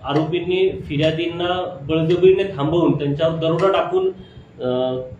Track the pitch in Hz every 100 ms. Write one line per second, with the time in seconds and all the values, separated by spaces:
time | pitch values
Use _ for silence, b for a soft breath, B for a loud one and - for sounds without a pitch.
0 | 135 143 160 175 175 185 190 - - 143
1 | 156 160 170 170 175 185 - - 143 160
2 | 160 175 185 190 196 139 147 170 147 143
3 | 143 143 165 160 160 170 190 190 - 185
4 | 190 - B B B - 127 127 127 127
5 | -